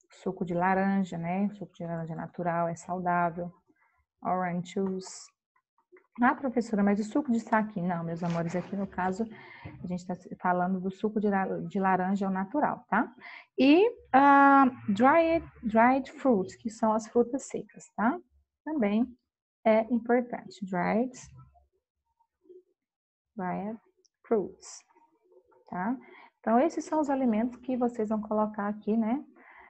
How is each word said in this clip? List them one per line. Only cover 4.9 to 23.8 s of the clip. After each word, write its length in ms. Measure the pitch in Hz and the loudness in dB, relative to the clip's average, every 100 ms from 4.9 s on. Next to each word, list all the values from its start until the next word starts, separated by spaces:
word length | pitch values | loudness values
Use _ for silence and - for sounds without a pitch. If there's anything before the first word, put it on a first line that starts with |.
| 185 - - - _ _ _ _ _ _ - _ - | -6 -10 -16 -20 _ _ _ _ _ _ -20 _ 0
Ah, 140 | 247 269 | 0 0
professora, 480 | 269 240 - 208 | -4 -4 -2 0
mas 160 | 202 208 | 2 0
o 60 | 214 | -2
suco 260 | 294 294 | -2 0
de 80 | 233 | -2
saquinho? 480 | - 220 214 180 180 | 0 -2 -2 -4 -4
Não, 160 | 170 | -4
meus 180 | 165 170 | -6 -6
amores, 320 | 170 170 165 | -4 -2 -2
aqui 220 | 180 - 202 | -4 -6 -8
no 100 | 196 | -6
caso, 400 | - 185 185 226 - - - - - | -4 -4 -4 -6 -10 -20 -20 -20 -14
a 60 | 180 | -10
gente 180 | 180 - | -8 -8
tá 80 | 175 - - | -12 -12 -4
falando 380 | 180 180 180 190 | 0 0 0 -2
do 120 | 185 | -4
suco 300 | - 214 214 | -4 -4 0
de 80 | 208 | 0
la-, 280 | 196 185 175 | 0 -2 -4
de 200 | 170 196 | -4 0
laranja 480 | 190 185 185 196 196 | 2 2 0 -2 -2
ao 60 | |
natural, 520 | 190 190 294 170 - - | -2 -4 -2 -2 -4 -2
tá? 220 | 202 311 - - - - - | -2 -2 -8 -20 -20 -10 2
E, 320 | 269 330 453 - - | 6 6 4 0 2
ah, 540 | 262 285 277 277 277 262 262 - | 6 8 8 8 8 6 2 -4
dried, 580 | 196 262 330 330 330 - - | 4 6 6 4 0 -2 -8
dried 480 | 240 226 247 269 262 | 0 4 6 4 -2
fruits, 440 | - 269 202 185 - | -2 2 2 0 -8
que 120 | 226 | -12
são 220 | - 220 | -2 0
as 160 | 220 220 | 0 0
frutas 400 | 240 240 269 - | 0 0 -2 -6
secas, 380 | - - - - - | -10 -10 -18 -14 -2
tá? 240 | 226 349 - _ _ _ 294 | -2 -2 -8 _ _ _ -8
Também 420 | 311 202 214 254 - _ _ _ _ 226 | -2 0 0 -2 -6 _ _ _ _ 2
é 180 | 220 | 2
importante, 800 | 220 233 240 247 240 - - - 190 | 2 -2 2 0 0 -10 -14 -14 -6
dried, 520 | 180 180 202 254 - - - - _ _ _ _ _ _ _ _ _ 330 359 _ _ _ _ _ _ _ 220 | -4 0 0 -2 -8 -20 -20 -20 _ _ _ _ _ _ _ _ _ -20 -20 _ _ _ _ _ _ _ -8
dried 440 | 180 180 196 226 | -6 -4 -8 -12